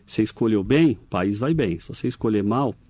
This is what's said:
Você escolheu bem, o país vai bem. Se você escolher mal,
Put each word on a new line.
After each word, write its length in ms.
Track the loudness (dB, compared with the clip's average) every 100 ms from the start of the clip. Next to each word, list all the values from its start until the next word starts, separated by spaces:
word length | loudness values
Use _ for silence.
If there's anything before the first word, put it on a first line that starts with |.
| -8
Você 160 | -2
escolheu 400 | -2 0 0 0
bem, 300 | 2 4 4
o 140 | 2 -4
país 320 | -2 -2 -2
vai 140 | -2
bem. 260 | 0 -2 -4
Se 80 | -8
você 200 | -8 -8
escolher 340 | -4 0 0
mal, 320 | 0 0 -2 -4 _